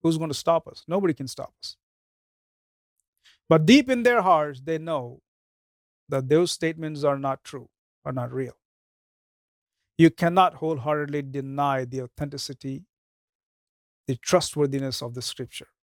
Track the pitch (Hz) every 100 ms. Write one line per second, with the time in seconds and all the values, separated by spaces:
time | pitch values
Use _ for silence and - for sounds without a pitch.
0 | 165 160 160 135 - 165 - - - 185
1 | 185 - 131 - - _ - - _ _
2 | _ _ _ _ _ _ _ _ _ _
3 | _ _ _ _ _ 160 156 269 262 247
4 | 240 240 190 160 151 135 139 160 165 151
5 | 123 123 _ _ _ _ _ _ _ _
6 | - 139 131 151 175 - 165 165 156 147
7 | 147 139 139 135 - 139 - _ _ _
8 | 143 131 120 127 123 _ _ _ _ _
9 | _ _ _ _ _ _ _ _ _ -
10 | 165 - 170 180 180 - 160 151 131 151
11 | 143 147 135 139 135 139 143 135 123 131
12 | 123 - 147 139 - 135 135 135 185 _
13 | _ _ _ _ _ _ _ _ _ _
14 | - 127 - 180 - 147 143 135 135 127
15 | 120 123 - - 123 - - _